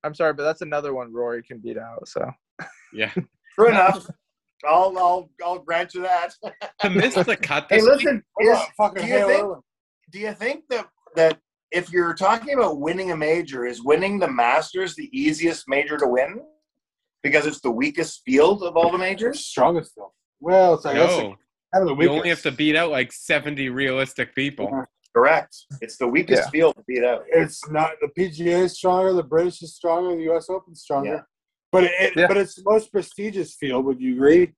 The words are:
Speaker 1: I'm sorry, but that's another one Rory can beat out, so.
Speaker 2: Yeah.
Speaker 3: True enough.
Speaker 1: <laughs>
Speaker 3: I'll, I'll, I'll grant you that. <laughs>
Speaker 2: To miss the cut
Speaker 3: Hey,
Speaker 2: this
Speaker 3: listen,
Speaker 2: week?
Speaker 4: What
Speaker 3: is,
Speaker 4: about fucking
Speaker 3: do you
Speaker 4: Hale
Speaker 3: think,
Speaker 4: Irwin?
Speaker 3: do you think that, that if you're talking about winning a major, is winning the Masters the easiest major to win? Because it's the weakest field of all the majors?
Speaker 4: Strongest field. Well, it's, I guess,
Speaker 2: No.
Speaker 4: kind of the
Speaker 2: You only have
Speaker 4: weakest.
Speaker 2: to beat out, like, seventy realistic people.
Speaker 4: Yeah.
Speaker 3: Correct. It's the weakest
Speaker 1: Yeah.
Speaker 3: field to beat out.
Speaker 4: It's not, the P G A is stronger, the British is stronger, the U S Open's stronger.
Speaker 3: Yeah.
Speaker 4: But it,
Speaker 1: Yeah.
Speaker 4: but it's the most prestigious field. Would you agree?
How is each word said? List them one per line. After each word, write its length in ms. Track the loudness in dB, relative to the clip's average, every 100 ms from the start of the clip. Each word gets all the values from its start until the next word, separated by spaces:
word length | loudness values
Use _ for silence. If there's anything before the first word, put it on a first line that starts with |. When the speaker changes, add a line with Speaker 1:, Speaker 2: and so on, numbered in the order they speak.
Speaker 1:
I'm 120 | -10 -2
sorry, 180 | -2
but 80 | 0
that's 200 | -4 -4
another 340 | -6 -6 -6 -8
one 180 | -8
Rory 300 | -6 -6 -6
can 160 | -10 -14
beat 180 | -12 -12
out, 300 | -12 -16 -10
so. 200 | -8 -8 -10 _ -20 -20 -20 _
Speaker 2:
Yeah. 200 | -6 -4 -4 -8 _ _
Speaker 3:
True 140 | 4 6
enough. 400 | 6 4 2 -8 -20 _ _
Speaker 1:
<laughs> 280 | _ _ 2
Speaker 3:
I'll, 300 | 2 2 2
I'll, 320 | 0 0 -4 -10
I'll 160 | -8 -8
grant 340 | -4 -4 -4
you 80 | -6
that. 320 | -2 -2 -2 -10 -16 -14
<laughs> 220 | -18 _
Speaker 2:
To 80 | 0
miss 240 | 2 2
the 240 | 0 0 -2
cut 300 | -2 -4 2
Speaker 3:
Hey, 60 | 4
Speaker 2:
this 80 | 6
Speaker 3:
listen, 300 | 4 2 -2
Speaker 2:
week? 80 | _
Speaker 4:
What 120 | 0 2
Speaker 3:
is, 100 | 2
Speaker 4:
about 100 | -2 -2
fucking 280 | -2 -2
Speaker 3:
do 40 | -2
you 60 | 0
Speaker 4:
Hale 120 | 2
Speaker 3:
think, 160 | 0
Speaker 4:
Irwin? 160 | -4 -8 _ _ _ _ _
Speaker 3:
do 100 | -10
you 140 | -10
think 300 | -6 -6 -8 _
that, 160 | -8 -8 _ _ 2
that 240 | 2 2 _ _ _
if 220 | -6 -2
you're 240 | 0 0 0
talking 400 | 2 2 0 0
about 240 | 0 0
winning 320 | -4 -4 -4
a 40 | -2
major, 520 | 0 0 -2 -6 -6
is 160 | -6
winning 340 | 2 2 2 -2
the 100 | -2
Masters 680 | 2 2 2 0 -8 -8 -8
the 120 | -10 -2
easiest 500 | -2 0 -4 -4 -2
major 300 | -2 -2 -2
to 100 | 0
win? 340 | 0 -2 -6 -18 _ _ _ _ _ _ _
Because 240 | 0 2 0
it's 160 | -4
the 100 | -4
weakest 520 | -2 -4 -4 -8 -8 0
field 380 | 4 4 4
of 120 | 0 0
all 160 | 2
the 60 | 0
majors? 480 | -4 -2 -4 -6 -8
Speaker 4:
Strongest 480 | 0 0 0 -6
field. 160 | -20 -20 _ _ _
Well, 340 | 2 4 6 4
it's, 100 | 0
I 80 |
guess, 180 | 2 4
Speaker 2:
No. 240 | 2 -2 -12 _ _ _
Speaker 4:
kind 160 | 0 0
of 80 | 2
the 60 |
Speaker 2:
You 60 | 2
only 200 | 2 0
have 100 | -2
Speaker 4:
weakest. 40 |
Speaker 2:
to 80 | -4
beat 240 | 0 0 2
out, 160 | 0
like, 200 | -2 -4
seventy 560 | -8 -2 -2 -2 -6 -6
realistic 680 | -2 -2 -2 -4 -4 -6 -4
people. 320 | -4 -4 -6
Speaker 4:
Yeah. 140 | -6 -10 _ _ 2
Speaker 3:
Correct. 400 | 4 4 -2 -20 _ -16
It's 160 | -16 -6
the 100 | -2
weakest 360 | -2 2 2 2
Speaker 1:
Yeah. 40 |
Speaker 3:
field 260 | 2 2 0
to 80 | -6
beat 160 | -2 0
out. 180 | -2 0
Speaker 4:
It's 420 | 0 0 -6 -6
not, 220 | -2 -2 -2
the 80 | -8
P 200 | -4 -4
G 220 | -2 -2
A 60 | 0
is 140 | 0 -2
stronger, 360 | 0 2 2
the 100 | 0
British 380 | 0 0 0 -6
is 120 | -20
stronger, 400 | -8 -2 -2 -2 -4
the 80 |
U 120 | -2 -2
S 140 | -4
Open's 320 | -10 _ -20
stronger. 280 | -6 -4 -4
Speaker 3:
Yeah. 120 | -8 _ _ _ _ _
Speaker 4:
But 140 | 2 2
it, 280 | 2 0 2
Speaker 1:
Yeah. 100 | 2
Speaker 4:
but 80 | 2
it's 180 | -2 -4
the 80 | 0
most 260 | 0 0
prestigious 640 | -6 -6 -10 -8 -6 -8 -8
field. 300 | -4 -2 -2
Would 160 | -2
you 120 | -4 2
agree? 360 | 6 6 4